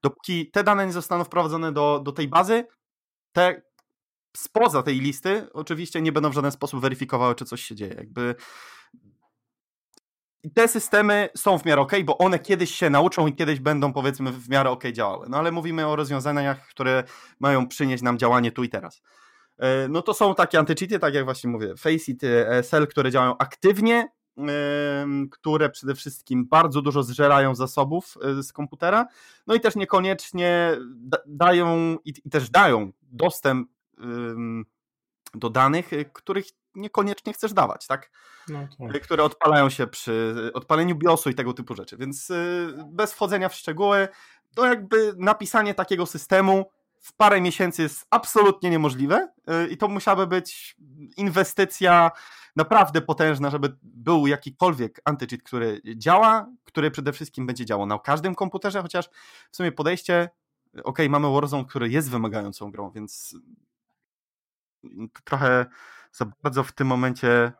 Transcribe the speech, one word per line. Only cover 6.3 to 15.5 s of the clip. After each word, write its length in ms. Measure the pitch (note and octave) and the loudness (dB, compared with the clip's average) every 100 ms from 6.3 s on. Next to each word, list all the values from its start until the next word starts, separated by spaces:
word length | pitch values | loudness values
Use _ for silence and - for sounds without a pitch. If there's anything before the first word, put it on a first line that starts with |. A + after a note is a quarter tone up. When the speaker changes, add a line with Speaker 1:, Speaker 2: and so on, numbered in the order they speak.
Speaker 1:
w 40 | |
żaden 180 | C#3+ C#3+ | 0 -2
sposób 280 | C#3 C#3+ C3+ | -4 -6 -2
weryfikowały, 540 | C3 C3 B2+ B2+ B2 | -2 -2 -4 0 0
czy 100 | A#2+ | 0
coś 180 | B2 A#2+ | -6 -12
się 120 | - | -12
dzieje. 200 | G#2+ G2 | -12 -12
Jakby 400 | - G#2+ G#2 A#2+ A#2+ - - - - _ _ _ _ _ _ _ _ _ _ _ _ _ _ _ _ | -12 -14 -6 -6 -6 -12 -20 -20 -20 _ _ _ _ _ _ _ _ _ _ _ _ _ _ _ _
i 80 | D#3 | -4
te 180 | D3+ A#3 | 2 2
systemy 600 | A#3 - G#3 G#3 G#3 G3+ - | 2 0 2 4 2 0 -2
są 220 | G3+ F3 | 2 2
w 60 | |
miarę 180 | E3 C#3+ | 4 2
okej, 220 | C#3 G3+ | 4 0
bo 140 | D#3 C#3+ | 0 2
one 200 | F3+ F3 | 2 2
kiedyś 360 | - F#3 F3 | 0 0 0
się 160 | - E3 | 0 2
nauczą 360 | C#3+ F3 - D#3 | 4 4 2 0
i 80 | |
kiedyś 260 | C#3 D3+ C#3+ | 0 -2 0
będą, 320 | C3+ D3 C#3+ | 0 0 0
powiedzmy, 400 | C3+ C3 C#3 C3 | 0 -4 -2 -6
w 160 | B2+ A#2+ | -8 0
miarę 220 | C#3 C3+ | 2 2
okej 220 | B2+ B2+ | 0 -6
działały. 340 | A#2 G#2 F#2 G2+ | -4 -4 -4 -4
No 100 | C#3 | -2
ale 140 | E3 | -2